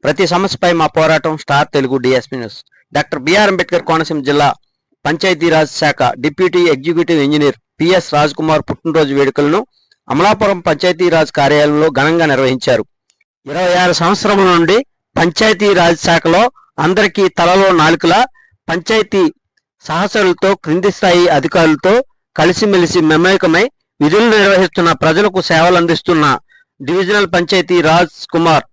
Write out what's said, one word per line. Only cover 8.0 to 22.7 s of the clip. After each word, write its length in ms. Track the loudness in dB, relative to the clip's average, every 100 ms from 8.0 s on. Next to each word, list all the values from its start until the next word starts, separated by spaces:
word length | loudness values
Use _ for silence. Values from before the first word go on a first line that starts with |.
| 0 -2
రాజ్ 180 | -2 -2
కుమార్ 240 | -2 -2 -2
పుట్టినరోజు 440 | -8 -4 -2 0 0
వేడుకలను 420 | 0 0 0 -2 -4 _ _ _ -8
అమలాపురం 520 | -2 0 0 -2 -2 -4
పంచాయతీరాజ్ 640 | -2 -2 0 0 0 -2 0
కార్యాలయంలో 480 | 0 2 2 2 0 0
ఘనంగా 260 | -2 0 0
నిర్వహించారు. 520 | 0 0 -2 -2 -2 -2 _ _ _ _ _ -12
ఇరవై 220 | -4 -2 0
ఆరు 100 | 0 0
సంవత్సరముల 460 | -2 -2 0 2 2 2
నుండి 220 | 2 0 -2 _ _ -2
పంచాయతీరాజ్ 800 | -2 0 0 2 2 2 2 0 0
శాఖలో 360 | 0 2 0 0 _ _ -6 -2
అందరికీ 400 | 0 -2 0 -2 0
తలలో 300 | 0 2 2 2
నాలుకలా 380 | 2 0 2 0 0 _ _ _ -8
పంచాయతీ 520 | -8 -2 -2 0 0 0 -2 _ _ _ _ -8
సహచరులతో 640 | -4 -4 0 -2 0 0 -2 -2
క్రింది 260 | -2 -2 0
స్థాయి 280 | 0 2 2 2
అధికారులతో 560 | 0 0 2 2 2 0 -2 _ _ -2
కలిసిమెలిసి 600 | 0 0 0